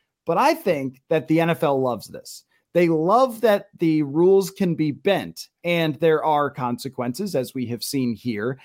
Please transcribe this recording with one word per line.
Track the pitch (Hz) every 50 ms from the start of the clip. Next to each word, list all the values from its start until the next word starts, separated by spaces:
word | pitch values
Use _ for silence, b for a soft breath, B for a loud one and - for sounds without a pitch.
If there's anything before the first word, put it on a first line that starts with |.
| _ _ _ _ _
But | - 170 190
I | 240 294 330
think | 320 - 202 165 143 135 135 139 _ _ -
that | 165 156 160 -
the | 156 165
N | 165 165
F | 160 - 165
L | 147 139 131
loves | 131 127 117 98 - -
this. | 82 - - - - - _ _ _ _ _ _ -
They | 175 180 165
love | 165 156 156 180 208 247 262 254 226 220
that | 247 220 202 202 202 _ _ -
the | 175 160 156 151 151
rules | 139 139 160 175 190 196 196 196 170
can | - - 196 180 160
be | 147 156 151
bent | 135 - - 196 190 156 101 82 82 - - - _ _ -
and | 175 170 170 165 156 139
there | 123 170 165 156 147 -
are | 156 151 147 143 139
consequences, | - 147 127 120 123 120 - 135 - - 120 123 123 - 208 196 170
as | 135 123 - -
we | 135 123 110
have | 117 104
seen | - - - 139 127 120 113
here, | 101 - 123 110 101 104 127 135 131 b